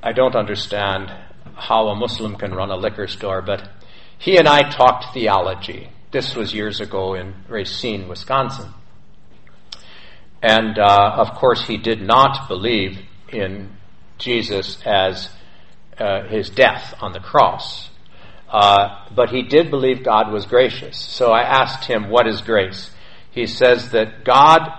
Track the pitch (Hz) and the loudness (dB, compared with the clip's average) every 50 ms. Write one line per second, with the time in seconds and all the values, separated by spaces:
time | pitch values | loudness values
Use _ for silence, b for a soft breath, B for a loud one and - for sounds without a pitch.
0 | - 117 117 123 131 127 120 120 104 104 104 98 - - 104 104 101 98 95 98 | -4 -2 0 2 2 2 2 0 -2 -2 -6 -8 -6 -6 -4 -2 -2 -2 -2 -2
1 | 98 92 - - - - - - - - - - - - 117 113 110 107 104 101 | -6 -10 -14 -16 -16 -18 -18 -18 -18 -18 -16 -16 -4 0 0 2 2 0 -2 -4
2 | 120 117 - - 113 107 101 - - 98 95 92 95 98 98 92 98 107 95 - | -4 -6 -6 -6 -8 -8 -8 -8 -8 -8 -6 -6 -6 -6 -6 -4 -4 -6 -6 -6
3 | 101 92 - - - 98 95 95 90 101 101 92 - - - - b b b b | -10 -10 -10 -8 -6 -6 -6 -4 -4 -4 -6 -6 -6 -14 -18 -18 b b b b
4 | b b b b - - 190 180 156 151 147 147 139 117 - - 127 127 113 - | b b b b -2 4 4 6 6 8 6 6 4 2 2 4 4 4 4 2
5 | - - - 131 113 107 98 95 90 92 95 90 - - 87 - - - - - | -6 -10 -8 -4 0 2 2 2 0 -2 -4 -6 -10 -12 -14 -14 -14 -16 -18 -18
6 | - - - 135 123 - - 127 110 95 - 107 104 107 98 - 107 95 - 95 | -18 -6 -6 -4 -4 -4 -6 -6 -6 -6 -6 -6 -6 -6 -6 -8 -8 -6 -6 -4
7 | 95 95 95 92 90 95 95 - - - 113 110 98 - - - - 123 107 98 | -4 -4 -4 -6 -8 -10 -14 -14 -14 -10 -8 -8 -6 -6 -8 -8 -6 -6 -6 -6
8 | 95 90 87 85 - - 131 135 131 113 - - - - - - - - - - | -8 -10 -12 -14 -6 -4 -2 -2 -2 -2 -6 -10 -12 -14 -14 -16 -18 -18 -18 -18
9 | - - - - - - - - - - - - - B B B B B B B | -18 -18 -18 -18 -18 -18 -18 -20 -20 -20 -20 -20 -18 B B B B B B B
10 | B B B B B B B - - 113 110 113 113 110 104 107 104 101 101 101 | B B B B B B B -2 2 4 4 4 4 0 0 4 6 6 8 8
11 | 101 101 - - 110 101 - - - 127 117 113 - - 117 107 107 113 113 104 | 6 4 4 0 -2 -2 -2 0 2 2 2 2 -2 -6 -6 -4 -2 -2 -4 -4
12 | 98 95 113 127 135 135 131 - - - 98 92 98 117 120 107 95 95 95 - | 2 4 6 6 6 6 4 -4 -8 -8 -8 -4 -2 -2 0 0 -2 -4 -6 -12
13 | - - - - - - - 113 98 95 95 101 98 98 - - - - - - | -16 -16 -16 -18 -16 -12 -8 -6 -6 -6 -6 -10 -14 -14 -16 -18 -18 -18 -18 -20
14 | - - - - - 127 123 117 107 - 104 98 92 - - - - 120 104 98 | -20 -20 -16 -12 -6 -2 -2 -2 -2 -2 -4 -4 -6 -6 -12 -10 -4 0 0 2
15 | 95 95 95 92 - - b b b b b b b b b b - - - - | 2 0 -2 -4 -10 -14 b b b b b b b b b b -18 -18 -10 -6
16 | 110 101 98 98 101 98 107 107 98 - - - 131 110 90 - - - - - | -4 -4 -2 -4 -4 -6 -6 -6 -6 -6 2 2 2 2 2 -2 -10 -14 -14 -12
17 | - 98 87 90 92 - - 147 123 90 90 - - - - - - - - - | -12 -12 -12 -12 -14 -2 2 2 2 2 2 -4 -10 -12 -14 -14 -16 -16 -18 -18
18 | b b b b b b b b b b - 107 101 101 101 101 101 101 - - | b b b b b b b b b b 0 4 6 6 6 6 4 2 -2 -12
19 | - - 110 113 120 113 117 127 120 101 139 151 170 151 139 139 131 131 127 127 | -18 -8 0 0 0 0 0 -4 -4 2 4 4 4 4 -2 0 0 0 0 0
20 | 131 127 110 107 110 104 107 104 98 - - 123 127 117 - - - - - - | 0 2 2 2 2 0 -2 -6 -6 2 4 4 4 4 2 -6 -12 -14 -14 -14
21 | - - - - 127 120 113 113 123 - 139 131 127 117 - - - - 123 110 | -14 -12 -4 0 2 4 4 4 4 2 2 2 2 0 -4 -10 -6 -4 -4 -4
22 | 107 98 107 120 120 110 107 95 - - 113 104 95 92 95 - - - b b | -4 0 2 2 2 2 0 -4 -4 0 0 0 0 0 -6 -12 -14 -16 b b
23 | b b b b b b - 123 120 107 - - 131 123 123 117 107 - - 113 | b b b b b b -8 -6 -6 -6 0 4 6 6 6 4 2 -2 0 0
24 | 110 110 - - - - 123 131 143 156 160 165 160 - - | 0 0 -4 -8 0 4 6 8 8 10 8 6 4 0 -12